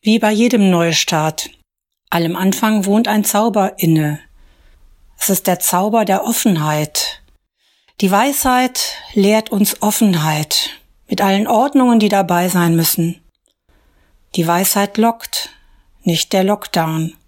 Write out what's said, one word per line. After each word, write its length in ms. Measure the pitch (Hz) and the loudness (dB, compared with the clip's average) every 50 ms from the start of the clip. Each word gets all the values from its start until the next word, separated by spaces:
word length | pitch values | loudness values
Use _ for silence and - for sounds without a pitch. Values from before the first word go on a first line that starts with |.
| _ | _
Wie 140 | 220 220 226 | 2 2 2
bei 140 | 220 214 214 | 2 0 2
jedem 360 | 208 233 240 247 226 202 190 | 2 2 2 4 4 4 4
Neustart. 800 | 180 170 170 165 160 - - - - 156 156 160 160 - - - - _ _ _ _ _ _ _ _ _ _ _ | 4 2 2 0 0 -2 -2 -2 -2 -2 -2 -2 -4 -6 -12 -14 -16 _ _ _ _ _ _ _ _ _ _ _
Allem 240 | - 170 170 160 175 | -2 -2 -2 -2 -2
Anfang 520 | 180 190 190 196 - - 214 214 214 190 | -2 -2 -2 0 0 0 0 0 0 0
wohnt 200 | 196 202 220 233 | 0 0 0 0
ein 180 | - 208 214 208 | 0 0 0 -2
Zauber 500 | - - 208 220 233 202 214 190 202 - - | 0 0 0 0 2 0 0 0 -2 -2 -2
inne. 400 | 185 165 160 156 151 151 151 151 - _ _ _ - _ _ _ _ - _ _ _ - - _ _ _ _ | 0 2 2 2 0 -2 -4 -6 -12 _ _ _ -20 _ _ _ _ -20 _ _ _ -20 -20 _ _ _ _
Es 140 | - - - | -8 -4 -2
ist 160 | - - - | -2 -2 0
der 140 | - 180 175 | -2 -2 -2
Zauber 440 | - - - 180 190 214 208 233 214 | -2 -2 0 0 0 2 0 0 2
der 200 | 190 190 196 - | 2 0 -2 0
Offenheit. 960 | 226 233 - - 233 190 160 151 156 151 151 151 151 - - - - - - _ _ _ _ _ _ _ _ _ _ _ _ _ _ _ _ | -4 -4 -2 0 0 0 0 0 -2 -2 -2 -4 -4 -4 -6 -6 -6 -8 -14 _ _ _ _ _ _ _ _ _ _ _ _ _ _ _ _
Die 100 | - 190 | 0 2
Weisheit 840 | 190 202 233 285 277 - - 269 247 247 254 254 254 - - - - - - - - | 2 2 2 0 -2 -2 0 0 2 2 0 0 -2 -6 -8 -8 -8 -12 -16 -6 0
lehrt 360 | 214 196 202 214 220 220 - | 0 2 4 2 2 0 -2
uns 300 | - 202 202 196 - - | -2 0 0 0 -2 -2
Offenheit 920 | - 208 214 - 233 208 180 165 151 156 156 151 156 - - - - - - - _ _ _ _ _ _ | -4 -2 0 2 2 2 2 2 0 -2 -2 -4 -4 -4 -4 -4 -4 -6 -10 -16 _ _ _ _ _ _
mit 120 | - 190 | -4 -2
allen 260 | 202 196 190 202 220 | 0 0 2 0 0
Ordnungen, 540 | - - 214 254 285 - 277 254 247 233 226 | 0 2 2 2 2 2 2 4 4 4 4
die 80 | 214 208 | 4 4
dabei 400 | 202 196 196 170 180 175 180 185 | 2 0 0 2 0 0 0 0
sein 260 | 180 180 175 170 165 | 0 2 2 2 2
müssen. 460 | 165 165 - - - 165 170 170 - _ _ _ _ _ _ _ _ _ _ _ _ _ _ _ _ _ _ _ _ _ _ _ | 2 0 0 -2 -2 -2 -4 -4 -8 _ _ _ _ _ _ _ _ _ _ _ _ _ _ _ _ _ _ _ _ _ _ _
Die 100 | - 165 | -4 -2
Weisheit 540 | 165 170 175 196 185 - 202 202 202 202 220 | 0 0 0 0 0 0 0 -2 -2 0 0
lockt, 520 | 220 233 233 233 - - - - - - - _ _ _ _ _ _ _ _ _ _ | 0 0 0 -2 -10 -10 -10 -10 -10 -12 -16 _ _ _ _ _ _ _ _ _ _
nicht 300 | 175 170 160 - _ - | -2 -2 -2 -2 _ 0
der 100 | 190 190 | 0 2
Lockdown. 720 | 190 208 190 - - - 180 165 160 160 160 160 160 - _ _ | 0 -2 -4 -4 -6 -4 -4 -2 -2 -2 -4 -4 -6 -8 _ _